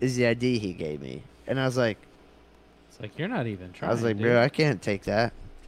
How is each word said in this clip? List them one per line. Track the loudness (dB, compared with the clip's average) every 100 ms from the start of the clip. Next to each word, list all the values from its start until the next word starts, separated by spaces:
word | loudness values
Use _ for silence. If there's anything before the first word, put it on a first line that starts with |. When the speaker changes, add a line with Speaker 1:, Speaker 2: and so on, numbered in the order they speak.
Speaker 1:
is | -2 2
the | 2
I |
D | 2 2 0
he | -2
gave | -4 -6 -6
me. | -8 -12 -14 -18 -6
And | -2
I |
was | 0 2
like, | 0 -2 -12 -20 -20 -20 -20 -20 -20 _ _
Speaker 2:
It's | -16
like, | -14 -8
"You're | -6
not | -4 -4
even | -6 -12 -8
Speaker 1:
I | -2
was | 0
Speaker 2:
trying, |
Speaker 1:
like, | 0 2
"Bro, | 4
Speaker 2:
dude." | 6
Speaker 1:
I | 4
can't | 4 0 2
take | -2 -4
that." | 0 0 0 -2 -18 -20